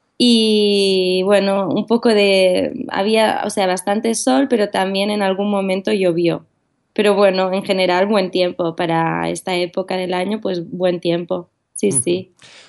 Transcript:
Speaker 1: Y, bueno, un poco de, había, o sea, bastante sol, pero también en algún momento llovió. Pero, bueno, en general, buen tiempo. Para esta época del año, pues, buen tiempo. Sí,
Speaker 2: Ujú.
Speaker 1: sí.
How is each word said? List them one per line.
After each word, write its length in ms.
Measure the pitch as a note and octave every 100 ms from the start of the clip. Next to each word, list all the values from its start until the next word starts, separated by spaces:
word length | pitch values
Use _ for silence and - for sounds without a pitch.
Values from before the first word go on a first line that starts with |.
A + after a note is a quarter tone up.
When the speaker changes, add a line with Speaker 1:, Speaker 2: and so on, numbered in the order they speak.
| _ -
Speaker 1:
Y, 1040 | B3 A3+ A3 G#3+ G#3 G3+ G3 F#3+ F#3 F#3 F#3+
bueno, 440 | G3+ G3 G3 F#3
un 160 | D3+ -
poco 240 | A#3 A#3+
de, 760 | G#3 G3+ F#3+ F#3 F#3 - - -
había, 520 | - G3+ A3 G#3+ - G#3
o 40 |
sea, 180 | G#3 F#3
bastante 460 | F#3 - G#3 A3+ A3+
sol, 320 | C4 C4 C#4
pero 200 | A#3 G3+
también 400 | F#3+ F#3+ G3 G3+
en 100 | G#3
algún 280 | G3 F#3+ G#3
momento 420 | G3+ F#3+ F#3+ G#3
llovió. 540 | G#3+ F3+ E3 E3+ D#3+ - _ _ _ _
Pero, 220 | - G#3 G3
bueno, 360 | G3 F#3 F#3+
en 100 | F#3+
general, 420 | G3 F#3+ F3+ F3+ G3
buen 240 | G#3+ F#3
tiempo. 440 | F#3 F3+ F3+ E3+ E3
Para 540 | E3+ E3 E3 E3+ E3
esta 260 | F3 F#3+ F3+
época 420 | F3+ F#3+ F#3 F#3
del 160 | F3+
año, 260 | F3+ F#3 G#3+
pues, 280 | G3 F3+ E3
buen 280 | F3 F3+ F3
tiempo. 500 | E3+ E3+ F3 F3+ E3+ _ _
Sí, 160 | - G#3
Speaker 2:
Ujú. 120 | E3
Speaker 1:
sí. 280 | E3+ F3+ F#3 _ - -